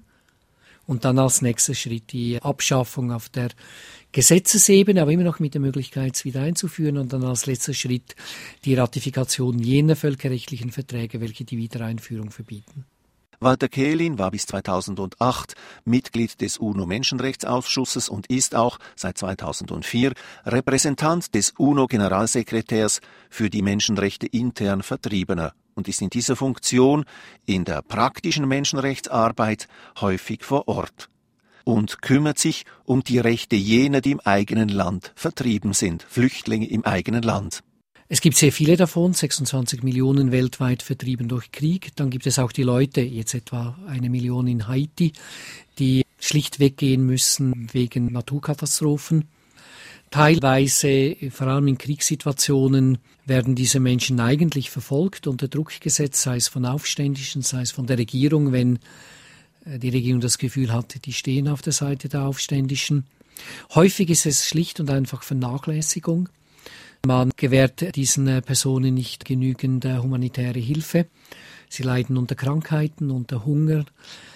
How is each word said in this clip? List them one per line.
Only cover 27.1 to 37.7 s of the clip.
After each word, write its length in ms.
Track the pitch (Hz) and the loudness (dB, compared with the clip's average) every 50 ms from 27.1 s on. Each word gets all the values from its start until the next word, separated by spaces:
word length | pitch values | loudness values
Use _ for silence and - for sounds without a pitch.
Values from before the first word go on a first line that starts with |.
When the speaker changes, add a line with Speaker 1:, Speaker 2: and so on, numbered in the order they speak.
| - - - - - - _ | -10 -20 -20 -20 -20 -10 _
Speaker 2:
in 200 | - 101 92 85 | -2 -2 0 0
der 160 | 98 82 71 | -2 -4 -4
praktischen 640 | - - - - 117 131 - - - 175 156 160 143 135 | -6 -4 -2 0 0 0 0 -2 -4 -4 -2 0 0 0
Menschenrechtsarbeit 1200 | 135 139 139 - - 139 131 139 131 - - - 135 120 113 113 113 - 113 110 107 - - - - - - - - - | 0 0 -2 -2 -2 -2 -2 -4 -4 -6 -6 -4 0 2 2 2 2 0 -2 -2 -2 -4 -6 -12 -20 -20 -20 -20 -8 -4
häufig 440 | 107 98 95 90 - - 113 - - | -2 -2 -2 -2 -4 -8 -10 -10 -6
vor 240 | - 135 143 - - | -2 -2 -2 -2 -2
Ort 420 | 101 98 85 - - - - - _ _ _ _ _ _ _ _ _ _ _ | -4 -4 -6 -8 -10 -16 -20 -20 _ _ _ _ _ _ _ _ _ _ _
und 380 | - 117 107 107 101 - - | 0 2 2 0 0 -4 -6
kümmert 380 | - - 135 143 151 151 143 - | 0 2 2 4 4 2 0 0
sich 260 | - 160 156 - - - - - _ | 0 0 -2 -4 -6 -14 -20 -10 _
um 180 | - 127 135 123 | 0 0 0 0
die 160 | - 120 120 | 2 2 2
Rechte 360 | 117 117 120 117 - - 117 | 4 2 2 0 0 0 0
jener, 460 | 107 98 107 110 120 135 143 139 135 | 2 4 4 4 4 6 4 4 2
die 100 | 127 139 | 2 2
im 80 | 143 - | 0 0
eigenen 500 | - 104 101 101 101 - - 110 110 104 | 2 2 2 2 2 2 0 0 0 2
Land 440 | 101 98 92 87 87 90 - - - | 0 0 0 -2 -2 -6 -8 -12 -10
vertrieben 580 | - - 160 - - 135 123 110 104 110 104 - | -6 -6 -6 -4 -2 0 0 0 0 0 0 0
sind, 320 | - 113 92 85 82 - - | 0 0 0 -2 -4 -8 -6
Flüchtlinge 600 | - 123 120 127 - - - 110 110 110 110 - | -2 0 0 0 -2 -4 -6 -4 -2 -2 -2 -2
im 140 | - 107 - | -2 -2 0
eigenen 400 | 110 98 92 90 - 110 120 113 | 0 0 0 0 -2 -2 0 0
Land. 400 | 113 101 101 101 98 - - - _ | 0 0 -2 -4 -6 -10 -12 -14 _